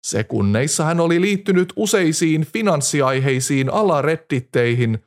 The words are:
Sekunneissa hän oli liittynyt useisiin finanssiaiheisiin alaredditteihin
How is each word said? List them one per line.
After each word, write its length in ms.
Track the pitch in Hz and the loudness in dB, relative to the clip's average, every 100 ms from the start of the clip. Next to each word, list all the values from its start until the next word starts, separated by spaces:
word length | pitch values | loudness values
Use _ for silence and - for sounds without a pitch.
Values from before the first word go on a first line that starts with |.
| - | -4
Sekunneissa 760 | 110 107 110 101 107 147 - | -4 -2 -2 0 0 0 0
hän 140 | 156 170 | 0 0
oli 220 | 170 170 | 2 2
liittynyt 520 | 196 196 196 185 185 | 0 -2 0 0 0
useisiin 720 | - 208 196 160 156 165 160 156 | -4 0 2 2 0 0 0 -2
finanssiaiheisiin 1200 | 226 208 151 135 151 131 135 135 127 127 139 131 | -2 0 0 0 0 0 2 0 0 0 0 0
alaredditteihin 1300 | 196 208 147 143 160 _ 135 - 123 120 120 117 110 | 0 0 0 0 -4 _ -6 -2 0 0 0 0 -2